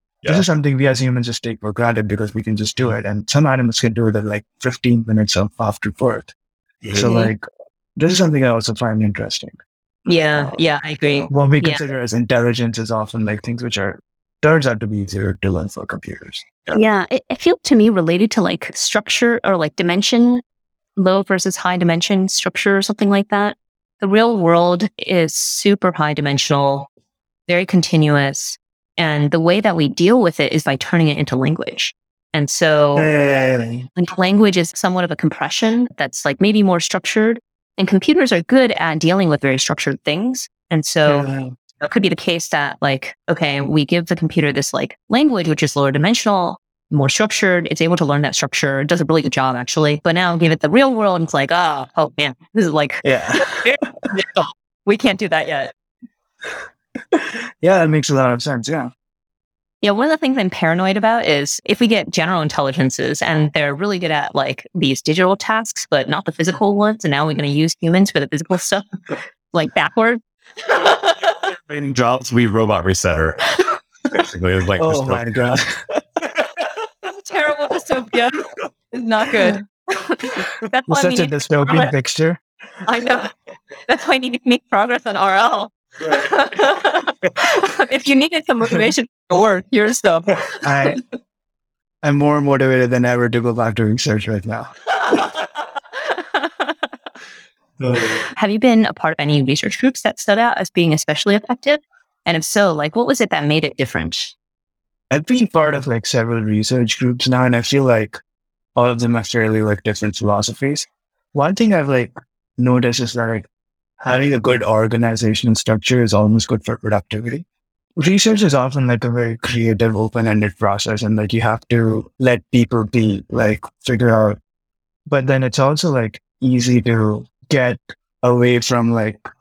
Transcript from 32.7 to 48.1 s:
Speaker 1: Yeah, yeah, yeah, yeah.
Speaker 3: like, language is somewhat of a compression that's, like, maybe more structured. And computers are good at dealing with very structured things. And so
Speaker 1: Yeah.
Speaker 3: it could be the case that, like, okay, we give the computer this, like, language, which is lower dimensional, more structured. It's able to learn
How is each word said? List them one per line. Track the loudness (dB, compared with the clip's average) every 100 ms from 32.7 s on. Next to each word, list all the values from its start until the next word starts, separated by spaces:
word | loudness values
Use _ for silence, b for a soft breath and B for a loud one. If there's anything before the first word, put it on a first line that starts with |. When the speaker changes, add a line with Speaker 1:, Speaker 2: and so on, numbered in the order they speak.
| 4 4 4
Speaker 1:
Yeah, | 2
yeah, | 2 2 2 2 0
yeah, | -2
yeah. | -6 -8 -4
Speaker 3:
like, | -4 0
language | 2 4 4 4
is | -2
somewhat | -2 -2 0
of | -2
a | -2
compression | -2 -2 -4 -2 0 0 -2 -2
that's, | -6 -4
like, | -4 0
maybe | 2 4
more | 4 2
structured. | 0 -4 -2 0 0 0 -8 _ _ -4
And | 0
computers | 2 4 4 4
are | 2
good | 2 4 4
at | 2 -2 0
dealing | 2 2 2
with | 2
very | 2 0
structured | -2 -2 -4 -4
things. | -4 -2 -2 -4 -10 _ _
And | -2
so | 0 2 4 2 0
Speaker 1:
Yeah. | -6 -8 -14 _ _
Speaker 3:
it | -4
could | 0
be | 0
the | 0
case | -2 -4 -2
that, | -2 -2 -2
like, | -2 -2 -6 -12 -6
okay, | -2 -2 -2
we | 0 0 2
give | 0 0
the | -2
computer | -2 0 0
this, | 0 -2
like, | -4 -6 -8 _
language, | 2 2 2 -2
which | -2
is | 0 0
lower | 0
dimensional, | 2 2 2 0 0 -2 -6 _ _ _
more | 0 0
structured. | 0 0 0 2 2 0
It's | -2
able | 0 2
to |
learn | 2